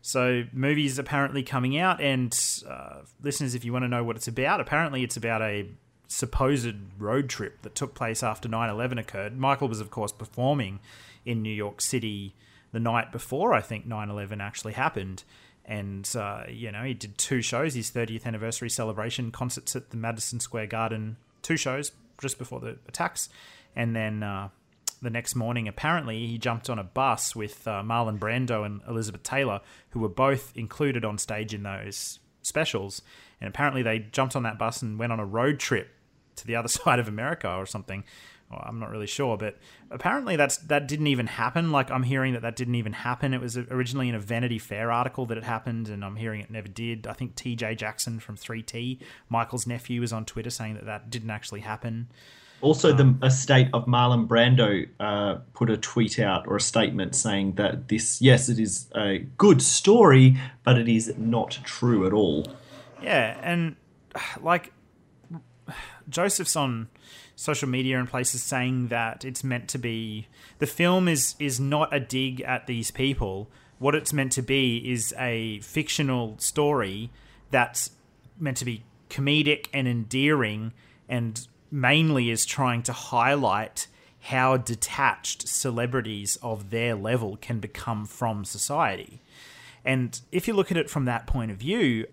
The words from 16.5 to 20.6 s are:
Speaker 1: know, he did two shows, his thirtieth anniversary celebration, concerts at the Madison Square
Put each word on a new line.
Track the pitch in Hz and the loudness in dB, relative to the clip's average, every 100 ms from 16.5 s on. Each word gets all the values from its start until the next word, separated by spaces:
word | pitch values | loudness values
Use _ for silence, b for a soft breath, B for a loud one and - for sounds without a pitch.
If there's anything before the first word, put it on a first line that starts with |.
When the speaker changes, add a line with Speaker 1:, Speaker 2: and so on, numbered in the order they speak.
| 113 117 | -12 -10
Speaker 1:
know, | 101 | -8
he | 131 | -6
did | 127 107 104 | -6 -8 -6
two | - 127 | -2 0
shows, | 113 120 156 | 0 0 -2
his | 127 110 | -2 -4
thirtieth | 123 113 113 120 | -4 -4 -4 -6
anniversary | 110 113 117 117 | -6 -6 -6 -4
celebration, | - 110 110 120 - 120 | -4 -4 -4 -4 -4 -6
concerts | - 123 - - | -4 -6 -6 -6
at | 127 - | -8 -8
the | 117 | -6
Madison | 113 113 - 120 | -6 -4 -6 -6
Square | - 117 | -6 -6